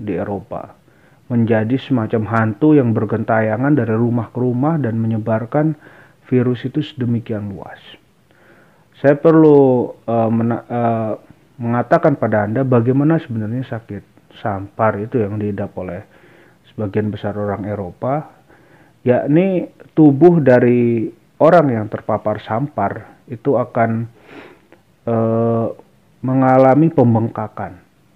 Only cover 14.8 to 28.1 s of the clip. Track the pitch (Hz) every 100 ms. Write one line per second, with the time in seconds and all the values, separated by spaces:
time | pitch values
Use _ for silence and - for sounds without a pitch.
14.8 | 110 104 110 127 101 104 104 101 98 -
15.8 | 92 87 - _ _ _ _ _ _ -
16.8 | 104 110 104 101 104 104 104 98 101 104
17.8 | 90 - 123 147 151 _ _ _ _ _
18.8 | _ _ 120 120 135 156 190 180 - _
19.8 | - - 151 135 175 170 135 123 120 123
20.8 | 120 117 110 - _ _ 151 175 151 113
21.8 | 107 - - 107 110 104 - 107 143 -
22.8 | 98 104 - - - 120 143 135 120 127
23.8 | 117 113 117 - - - - _ _ _
24.8 | _ _ - 113 113 113 117 117 113 -
25.8 | _ _ _ _ 127 131 131 131 131 131
26.8 | 160 151 120 113 113 - 107 - 92 90
27.8 | _ _ _